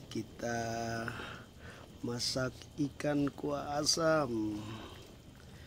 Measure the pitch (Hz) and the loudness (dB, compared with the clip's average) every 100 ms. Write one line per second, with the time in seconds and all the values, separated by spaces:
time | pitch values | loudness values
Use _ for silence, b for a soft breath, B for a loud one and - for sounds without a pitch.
0 | - 113 - - 120 117 117 117 113 113 | -2 -4 -4 -4 -2 0 0 0 0 0
1 | 113 117 B B B B B B B - | -2 -4 B B B B B B B -6
2 | 120 120 - - 127 - - - 139 - | -2 0 2 2 0 -2 -6 0 0 2
3 | 147 147 139 - 147 143 143 147 143 170 | 2 4 4 2 0 0 0 2 4 6
4 | 160 156 131 113 107 104 107 110 B B | 8 6 6 2 2 0 -4 -8 B B
5 | B B - - B B | B B -18 -16 B B